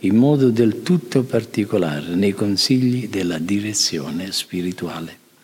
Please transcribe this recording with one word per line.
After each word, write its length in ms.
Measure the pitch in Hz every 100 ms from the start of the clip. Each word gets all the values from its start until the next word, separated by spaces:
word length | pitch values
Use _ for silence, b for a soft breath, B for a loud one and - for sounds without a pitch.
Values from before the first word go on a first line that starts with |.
in 160 | 95 110
modo 340 | 139 147 131
del 320 | 113 113 -
tutto 400 | - 175 - 139
particolare 920 | 127 117 - - 101 104 82 73 78
nei 180 | 87 101
consigli 760 | 98 104 95 - 131 127 123 104
della 300 | 101 90 80
direzione 920 | 85 101 104 104 - 85 69 78 95
spirituale. 840 | - - 90 90 87 85 80 82 - _ _